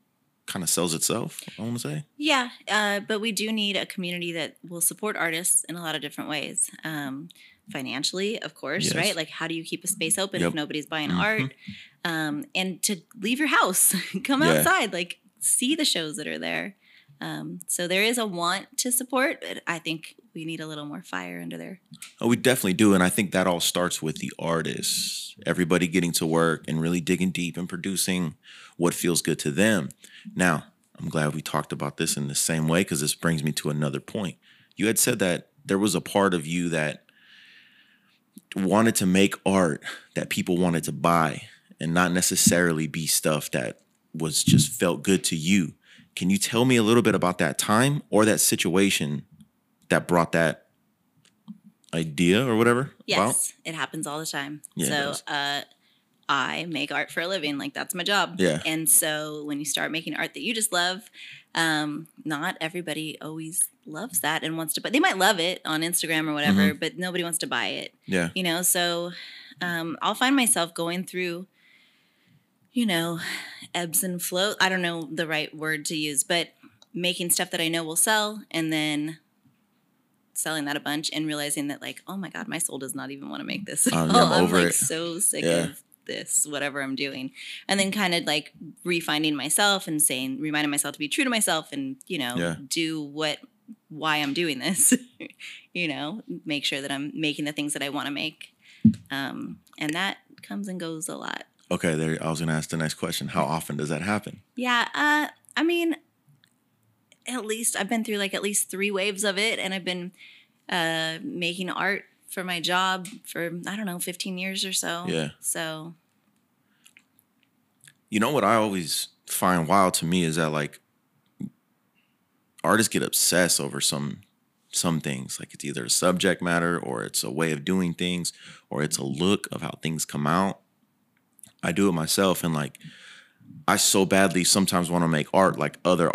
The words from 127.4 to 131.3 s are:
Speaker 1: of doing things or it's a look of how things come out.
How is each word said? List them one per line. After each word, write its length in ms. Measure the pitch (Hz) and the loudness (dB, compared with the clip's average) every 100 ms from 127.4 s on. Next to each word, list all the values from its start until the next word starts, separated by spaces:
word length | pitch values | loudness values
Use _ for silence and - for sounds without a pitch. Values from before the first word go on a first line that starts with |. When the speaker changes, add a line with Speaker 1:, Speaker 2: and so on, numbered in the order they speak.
| 82 | 0
Speaker 1:
of 120 | 76 | 0
doing 300 | 76 92 90 | 0 0 0
things 400 | 82 90 87 82 - - - - | 0 -2 -2 -4 -8 -20 -20 -8
or 120 | 69 | -2
it's 140 | 76 - | -2 -2
a 60 | |
look 440 | 69 67 90 104 - | -4 0 2 2 0
of 100 | - | -8
how 160 | 71 - | -8 -6
things 240 | 80 78 - | -4 -4 -4
come 200 | 76 73 | -2 2
out. 360 | 87 98 - _ _ _ _ _ _ _ | 2 2 -2 _ _ _ _ _ _ _